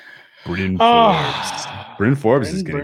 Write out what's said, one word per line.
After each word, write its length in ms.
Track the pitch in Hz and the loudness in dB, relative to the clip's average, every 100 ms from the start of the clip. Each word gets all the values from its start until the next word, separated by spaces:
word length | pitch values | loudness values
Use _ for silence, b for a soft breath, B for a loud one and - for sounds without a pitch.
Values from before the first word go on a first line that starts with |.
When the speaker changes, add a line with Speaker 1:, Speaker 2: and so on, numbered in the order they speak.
| B B B B - | B B B B -8
Speaker 1:
Bryn 300 | - 95 185 | -4 -2 2
Speaker 2:
Ah, 1040 | 233 233 226 165 143 - - - - - - | 4 6 4 2 -2 -6 -8 -10 -12 -14 -16
Speaker 1:
Forbes. 120 | - | -2
Bryn 160 | 104 139 | 0 2
Forbes 320 | 110 139 98 | 2 2 0
is 140 | 90 | -4
Speaker 2:
Bryn, 100 | 85 | -6
Speaker 1:
gonna 60 | 110 | -6